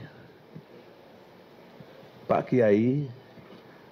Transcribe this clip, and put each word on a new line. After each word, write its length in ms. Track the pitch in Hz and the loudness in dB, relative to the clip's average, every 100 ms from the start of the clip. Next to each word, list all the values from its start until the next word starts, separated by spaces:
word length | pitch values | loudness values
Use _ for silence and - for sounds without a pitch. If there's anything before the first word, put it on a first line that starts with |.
| - - - - - - - - - - - - - - - - - - - - - - - | -16 -20 -20 -20 -20 -20 -20 -20 -20 -20 -20 -20 -20 -20 -20 -20 -20 -20 -20 -20 -20 -12 -4
Pak 160 | 87 - | -2 0
Kiai 580 | 123 110 104 120 139 135 - - - - - - - - | 2 4 4 2 -2 -4 -12 -20 -20 -20 -20 -20 -20 -18